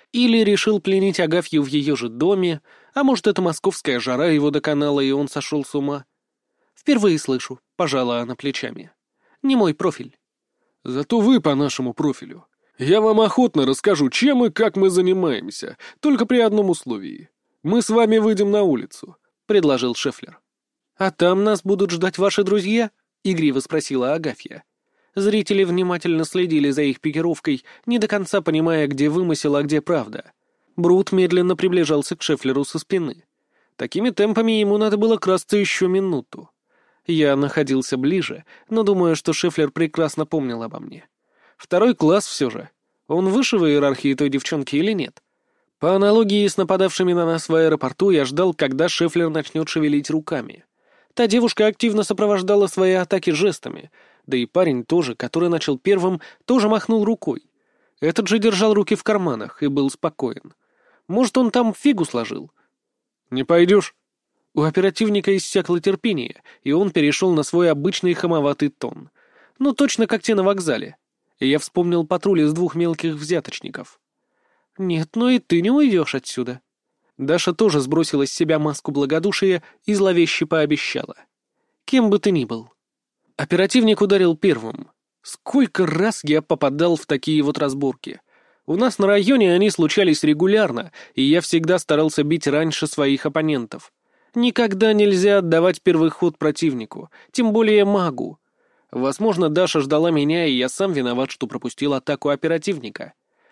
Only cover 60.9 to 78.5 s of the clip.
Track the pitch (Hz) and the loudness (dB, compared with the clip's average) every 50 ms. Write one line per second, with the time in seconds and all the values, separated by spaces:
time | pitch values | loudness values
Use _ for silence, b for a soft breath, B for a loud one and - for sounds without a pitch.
60.9 | _ _ _ - 180 233 262 220 - 262 254 220 - 247 240 226 190 - - 285 | _ _ _ -4 0 0 0 2 2 0 0 2 2 0 0 0 -2 0 0 0
61.9 | 254 185 160 - - 120 113 107 - - - 156 _ _ _ _ _ _ _ _ | 2 0 -2 -4 -4 -6 -6 -6 -8 -12 -12 -16 _ _ _ _ _ _ _ _
62.9 | _ _ _ _ _ _ _ - 123 131 131 - 170 170 175 180 208 202 - - | _ _ _ _ _ _ _ -8 -6 -4 0 2 4 4 6 6 4 4 2 0
63.9 | - _ _ _ _ _ _ _ _ _ _ _ - - 151 160 151 190 185 196 | -6 _ _ _ _ _ _ _ _ _ _ _ -2 0 0 0 2 2 0 0
64.9 | - - 226 208 208 202 - 202 196 185 - - - 196 175 - 175 175 160 196 | 0 0 0 0 0 0 0 0 0 0 0 -2 -2 -2 0 0 -2 -2 0 -2
65.9 | 190 - - 233 190 143 120 - - _ b b b b b 135 147 175 208 190 | -2 0 -2 -2 -2 -2 -4 -8 -12 _ b b b b b -2 0 0 0 0
66.9 | - 175 147 147 143 - 190 185 170 151 143 - - 175 175 165 151 143 143 196 | 0 2 2 2 2 0 0 0 2 0 0 0 0 2 2 2 2 0 -2 -4
67.9 | 185 - 190 180 170 - - 170 170 156 139 143 139 - 147 143 - - - 117 | -4 -2 -2 -2 -2 0 0 0 0 0 0 0 0 0 -2 -4 -4 -6 -10 -10
68.9 | - - - - _ b b b b b b b b b 262 285 262 - 285 262 | -10 -12 -20 -20 _ b b b b b b b b b -2 -2 0 2 0 0
69.9 | - - 226 - 226 214 - - 220 196 185 196 202 196 175 156 120 107 - - | 0 0 -2 0 -2 -2 0 0 0 2 2 0 0 0 -2 -4 -4 -4 -6 -10
70.9 | - _ _ _ _ _ _ _ _ - 131 135 143 151 - - - 180 175 175 | -14 _ _ _ _ _ _ _ _ -4 0 0 0 0 -2 -2 -2 -2 0 0
71.9 | 175 170 160 - 185 175 - 196 190 160 151 151 156 170 180 160 147 170 170 170 | 0 0 0 0 -2 -2 0 0 2 2 2 2 0 0 -2 -2 -2 -2 -2 -2
72.9 | 165 - - 165 156 147 151 151 175 156 - - - - - - - - 101 - | -2 -4 -4 -6 -6 -6 -6 -4 -4 -4 -4 -6 -12 -14 -14 -14 -14 -14 -16 -18
73.9 | _ _ _ _ _ _ _ _ _ _ _ _ _ _ _ _ _ - 190 180 | _ _ _ _ _ _ _ _ _ _ _ _ _ _ _ _ _ -8 -4 -2
74.9 | 170 160 160 - - 226 240 247 254 240 - - 175 170 175 220 262 294 294 254 | -2 -2 -4 -4 -4 0 2 2 2 0 0 0 0 0 2 2 2 4 4 4
75.9 | 196 175 147 - - 131 - - - 127 120 123 123 127 _ _ _ _ _ _ | 2 2 0 -2 -4 -8 -8 -8 -8 -8 -6 -6 -8 -12 _ _ _ _ _ _
76.9 | _ _ _ _ _ - 135 143 165 170 - 180 160 - 220 202 151 147 127 131 | _ _ _ _ _ -8 -2 0 0 0 0 0 0 2 2 2 2 2 0 0
77.9 | 156 165 160 - - 139 139 - - - 170 156 | 0 0 0 0 0 0 0 -2 -2 -2 0 0